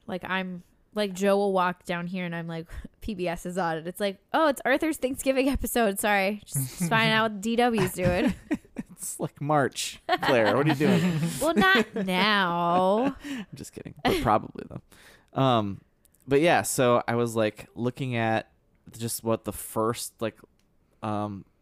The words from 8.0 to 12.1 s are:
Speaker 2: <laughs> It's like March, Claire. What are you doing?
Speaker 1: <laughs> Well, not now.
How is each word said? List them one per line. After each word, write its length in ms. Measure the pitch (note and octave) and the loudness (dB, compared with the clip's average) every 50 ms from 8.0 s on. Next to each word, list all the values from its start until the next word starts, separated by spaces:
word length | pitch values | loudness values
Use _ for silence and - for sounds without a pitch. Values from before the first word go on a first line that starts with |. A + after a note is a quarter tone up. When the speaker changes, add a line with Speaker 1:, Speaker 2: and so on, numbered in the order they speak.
| F3+ F3+ F3+ A3 - A#3 F#3 - | 0 0 2 2 0 0 -2 -4
Speaker 2:
<laughs> 40 | - - D#4+ - - - - - - - F3+ - | -6 -6 -6 -6 -8 -10 -12 -12 -12 -12 -14 -14
It's 200 | - - - - | -12 -12 -8 -8
like 200 | - - - - | -8 -8 -8 -6
March, 640 | C#3+ C#3+ D3+ D3 C3 - - - - - - - _ - F4+ - - | -2 2 2 2 2 2 -2 -4 -8 -8 -10 -8 _ -2 -2 0 2
Claire. 340 | - C3 A#2 A2 G2+ G#2 | 2 4 4 4 4 4
What 80 | C3 D3 | 4 4
are 40 | - | 2
you 40 | C#3 | 2
doing? 440 | C3 D3+ - - D#3+ E3+ F3+ E3 D3 D#3+ E3+ | 2 4 4 4 4 2 2 0 0 -2 -2
Speaker 1:
<laughs> 100 | E3 C#3+ | -2 -2
Well, 140 | B3+ D#4+ E4+ | -2 0 2
not 320 | D#4 F#4+ F#4 F#4+ F#4 - - - | 4 4 4 4 4 2 0 -4
now. 1200 | G#3 F#3+ F#3 | -6 -4 -2